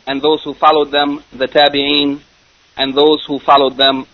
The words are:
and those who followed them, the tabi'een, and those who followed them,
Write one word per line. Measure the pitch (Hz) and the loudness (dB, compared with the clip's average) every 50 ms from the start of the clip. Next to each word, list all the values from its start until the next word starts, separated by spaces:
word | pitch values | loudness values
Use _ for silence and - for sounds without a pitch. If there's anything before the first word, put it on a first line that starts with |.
| _ | _
and | 135 139 139 | -8 -6 -2
those | 135 151 156 151 - | -2 -2 -2 -2 -4
who | - | -8
followed | 135 - 160 156 156 151 147 139 | -4 -2 0 0 2 0 -2 -2
them, | 143 143 143 143 143 151 - _ | -2 -2 -2 -2 -4 -8 -12 _
the | - 123 131 | -10 -8 -6
tabi'een, | 127 - 151 147 143 143 139 139 143 147 147 143 143 139 147 - _ _ _ _ _ _ _ _ _ _ | -2 2 2 2 2 2 0 -2 -2 -2 -2 -2 -2 -4 -6 -10 _ _ _ _ _ _ _ _ _ _
and | - 135 135 131 | -8 -6 -2 0
those | 143 147 156 151 147 - | 2 2 4 2 0 -2
who | - 143 131 | -8 -10 -4
followed | - - 143 143 139 131 131 131 | 0 2 4 4 4 2 0 0
them, | 139 135 135 131 127 - | 0 0 0 -2 -6 -12